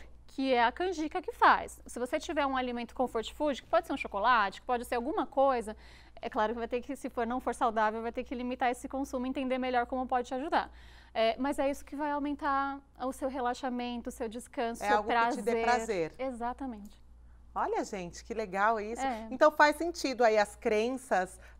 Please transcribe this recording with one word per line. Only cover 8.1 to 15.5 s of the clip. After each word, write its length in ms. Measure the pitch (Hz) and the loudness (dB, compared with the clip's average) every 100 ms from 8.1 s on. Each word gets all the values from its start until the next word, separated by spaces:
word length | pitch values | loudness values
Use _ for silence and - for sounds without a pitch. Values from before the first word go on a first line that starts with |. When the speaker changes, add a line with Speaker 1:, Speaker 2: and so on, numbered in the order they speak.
Speaker 1:
ter 120 | 240 | -6
que 100 | 240 | -8
limitar 380 | 240 247 254 247 | -6 -6 0 0
esse 160 | 254 277 | 0 -6
consumo 380 | 262 269 262 254 | -6 -4 -4 -4
e 20 | |
entender 300 | 277 262 254 | -2 -2 -2
melhor 260 | 254 247 240 | 0 0 0
como 220 | 262 254 | -4 0
pode 200 | 254 247 | -2 -2
te 60 | |
ajudar. 380 | 262 311 330 - - - - - | -4 0 0 -2 -8 -20 -20 -8
É, 220 | - 226 226 | 0 2 2
mas 220 | 269 285 | -2 2
é 100 | 277 | 0
isso 160 | 285 - | -2 -8
que 100 | 277 | -6
vai 140 | 294 | -4
aumentar 680 | 294 285 285 302 269 277 277 - - | -2 -2 -2 0 0 0 -6 -12 -8
o 140 | 254 | -8
seu 160 | 269 262 | -4 -4
relaxamento, 800 | 269 240 254 262 247 240 240 233 | -2 -2 -2 -4 -4 -4 -6 -8
o 20 | |
seu 160 | - 226 | -6 -8
descanso, 540 | 226 - - 233 233 | -8 -10 -4 -4 -2
o 40 | 202 | 0
Speaker 2:
É 20 | |
Speaker 1:
seu 100 | 208 | 2
Speaker 2:
algo 120 | 214 | 4
que 260 | 233 233 220 | 4 4 2
te 60 | |
dê 180 | 202 | 0